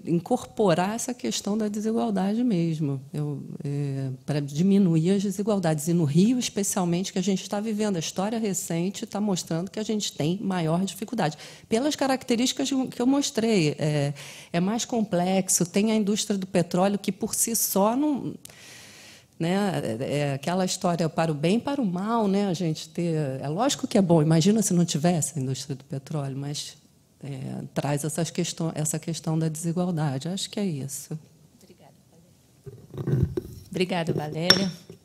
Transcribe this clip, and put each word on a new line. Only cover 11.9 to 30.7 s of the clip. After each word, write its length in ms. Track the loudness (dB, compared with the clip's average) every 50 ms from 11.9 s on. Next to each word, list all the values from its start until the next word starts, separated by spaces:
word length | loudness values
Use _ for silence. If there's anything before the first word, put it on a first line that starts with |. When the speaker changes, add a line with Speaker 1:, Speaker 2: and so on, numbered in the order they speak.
| 0
Speaker 1:
características 720 | 0 0 0 0 0 0 0 0 2 2 0 0 -2 -2 0
que 320 | 0 0 0 -2 -2 0
eu 60 | 2 4
mostrei, 680 | 4 4 2 0 0 0 2 4 4 4 4 4 2 0
é, 340 | 0 0 2 2 0 0 -2 -6 -10 -16 -16 -18 -12 -4
é 80 | -2 0
mais 240 | 0 2 0 -2 -2
complexo, 840 | -2 0 0 0 0 0 0 2 2 2 2 2 2 2 2 2
tem 280 | 2 2 2 2 4 4
a 20 |
indústria 420 | 2 2 2 0 0 0 -2 -2 -2
do 80 | -2
petróleo 540 | 0 0 0 0 2 2 2 2 2 2 0
que, 140 | -2 -4 -4
por 200 | -2 -4 -4 -2
si 220 | -2 -2 -2 0
só, 400 | -2 -2 0 2 2 4 4 4
não, 380 | 2 2 0 0 0 -2 -4 -8 -8 -14 -20 -20 -20 -20 -20 -20 -20 -20 -20 -20 -20 -20 -20 -20 -20 -20 _ _ -4
né, 420 | -2 0 0 0 0 0 -2 -2 -2 -2 -4 -4
é, 160 | -4 -2 -2 0
é 160 | 0 0 -2
aquela 320 | -2 -2 -2 0 0 0
história 420 | 0 -2 -2 0 0 0 2 0 0
para 240 | 0 0 0 0
o 20 | 0
bem 220 | 0 2 2 2
e 60 | 2
para 200 | 2 0 -2 0
o 40 | 0
mal, 420 | 0 -2 -2 -2 0 0 2 2 2
né, 220 | 2 2 2 0
a 40 | 0
gente 360 | 0 0 -2 -2 -4 -6 -8
ter, 500 | -6 -4 -2 0 0 0 0 -2 -2 -4
é 80 | -4 -4
lógico 400 | -2 0 0 0 0 -2 -2 2
que 100 | 4 4
é 40 |
bom, 200 | 6 6 6 6
imagina 400 | 8 6 6 6 6 6 4 4
se 120 | 4 4 4
não 100 | 4 4
tivesse 560 | 2 2 2 2 2 2 2 0 -2 -4 -4
a 20 |
indústria 360 | -4 -4 -4 -4 -6 -8 -10 -10
do 80 | -8
petróleo, 500 | -10 -10 -10 -8 -6 -6 -4 -4 -4 -6
mas, 460 | -6 -6 -6 -6 -8 -8 -10 -14 -20 _ _ _ _ _ _ _ _ -12
é, 400 | -10 -10 -8 -8 -8 -8 -8 -10 -6 -6
traz 300 | -4 -2 -2 -2 -2 -2
essas 280 | -4 -2 -2 -4 -2
questões, 420 | -2 -4 -4 -4 -4 -4 -4 -4 -2
essa 220 | -2 -2 -2 -2 -4
questão 400 | -4 -6 -8 -6 -4 -2 0 0
da 100 | 0 0
desigualdade. 800 | -2 -2 -4 -2 -2 0 0 0 0 0 0 0 -2 -2 -4 -4
Acho 220 | -6 -6 -6 -6
que 100 | -6 -4
é 60 | -4
isso. 520 | -2